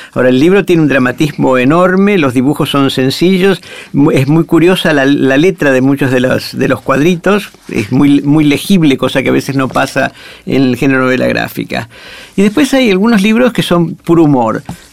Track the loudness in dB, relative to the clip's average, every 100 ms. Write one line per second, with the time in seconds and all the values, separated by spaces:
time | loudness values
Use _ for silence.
0 | -8 -2 2 2 4 2 2 2 2 2
1 | 0 -2 -4 -2 0 2 2 2 2 2
2 | 2 2 0 0 0 -2 -2 0 0 0
3 | -2 0 0 2 0 -2 -6 -20 -6 0
4 | 2 2 2 0 2 2 2 2 0 0
5 | 2 2 2 2 0 0 0 2 0 0
6 | 0 0 0 -2 -6 -6 -4 -4 -2 0
7 | 0 0 -2 -2 -4 -18 -10 -8 -2 0
8 | 2 2 2 2 2 0 0 2 2 0
9 | -2 -2 -2 -2 -2 -4 -2 -2 -4 -4
10 | -4 -6 -20 -16 -4 0 0 0 0 0
11 | 0 0 -2 -4 -6 -8 -8 -8 -10 -16
12 | -20 -20 -8 -2 0 0 0 0 0 0
13 | 0 2 2 2 0 0 0 0 -2 -4
14 | 0 2 4 2 0 -4 -8 -16 -18